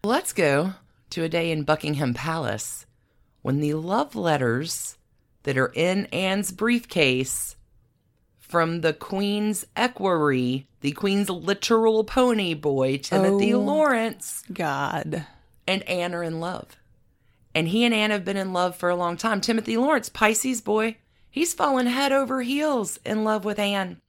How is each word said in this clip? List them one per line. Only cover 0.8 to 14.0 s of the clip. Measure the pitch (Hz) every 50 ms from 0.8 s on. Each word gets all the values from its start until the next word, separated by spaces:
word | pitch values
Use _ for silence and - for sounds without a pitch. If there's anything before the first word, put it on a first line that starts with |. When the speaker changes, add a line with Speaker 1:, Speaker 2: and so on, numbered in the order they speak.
| _ _ _ _ _ _
Speaker 1:
to | - 175 165
a | 165
day | 160 170 165 170
in | 160 156 147
Buckingham | 143 156 151 - 151 151 139 147 123 120
Palace | - 135 165 160 165 151 110 104 107 - - - - - _ _ _ _ _ _ _ _ _ _ _
when | _ - 135 143
the | 151 147 151
love | 156 160 175 196 233 294 285 -
letters | 220 190 170 151 143 131 120 117 123 151 165 - - - - - _ _ _ _ _ _ _ _ _ _
that | 143 135
are | 135 135 - -
in | - 165 180 185 196 196
Anne's | - - - 190 190 190 202 202 -
briefcase | 185 - 214 233 240 233 240 - - 185 156 131 127 127 131 131 - - - - - - - _ _ _ _ _ _ _ _ _ _ _ _ _ _ _
from | - - - 170 165 165 165 170
the | 160 165 156
Queen's | - - - 202 190 202 202 208 208 214 214 214 - - _ _
equerry, | - 233 247 247 - 190 190 180 160 151 147 135 127 127 123 127 135 135 _ _ _
the | - 143 143
Queen's | - - 202 196 202 202 196
literal | 185 175 160 175 202 202 - - 233 226 226 220 220 220 220
pony | 214 - 262 254 247 240 214 196 175 165
boy, | 147 151 151 139 135 131 135 135
Timothy | 143 139 - 185 190 190 196 196 202 202 - 202
Speaker 2:
Oh, | 208
Speaker 1:
Lawrence, | 202 208 285 311 311 294 254 226